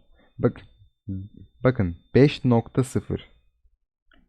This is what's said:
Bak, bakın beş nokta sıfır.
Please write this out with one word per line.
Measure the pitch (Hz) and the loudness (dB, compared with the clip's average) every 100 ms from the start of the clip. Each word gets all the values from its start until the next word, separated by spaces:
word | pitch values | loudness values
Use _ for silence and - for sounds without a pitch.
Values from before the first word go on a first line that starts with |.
| _ _ _ - | _ _ _ -4
Bak, | 120 - - _ _ _ - 95 98 - - _ | -2 -2 -12 _ _ _ -12 -12 -12 -20 -20 _
bakın | 127 127 90 85 _ | -2 0 -2 -6 _
beş | 117 147 - | 4 4 4
nokta | 127 117 - - | 0 0 0 -4
sıfır. | 127 107 - - - _ _ _ _ _ _ _ _ _ | -4 -4 -6 -8 -10 _ _ _ _ _ _ _ _ _